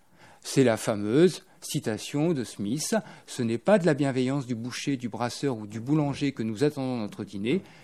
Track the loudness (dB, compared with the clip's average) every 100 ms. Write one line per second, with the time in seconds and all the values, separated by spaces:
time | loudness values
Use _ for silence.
0 | _ _ -20 -18 -2 4 6 4 0 -2
1 | 2 6 6 4 -10 -18 -6 -4 -2 -4
2 | -4 -2 0 0 -4 -6 -4 -4 -2 -2
3 | -4 -14 -12 -4 -2 -2 4 4 6 4
4 | 2 0 0 0 -4 -6 -6 -6 -4 -4
5 | -4 -4 -4 -2 -2 -2 -6 -8 0 0
6 | 0 0 -2 -2 -4 0 0 0 -4 -4
7 | -4 -8 -10 -6 -2 -2 -2 -18